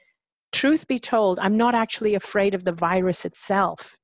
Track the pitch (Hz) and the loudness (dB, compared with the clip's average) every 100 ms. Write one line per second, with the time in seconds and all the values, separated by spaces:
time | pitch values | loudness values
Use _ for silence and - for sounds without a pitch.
0 | _ _ _ _ _ - 269 311 - 254 | _ _ _ _ _ 0 2 2 0 -6
1 | - 226 202 180 190 214 240 240 220 - | 0 2 2 2 0 2 2 2 0 -2
2 | 214 202 - 208 196 190 185 170 170 185 | -2 -2 -2 0 0 0 -2 -2 0 2
3 | 185 175 175 - - 196 180 170 - - | 0 0 -4 -6 -2 0 0 -2 -16 -20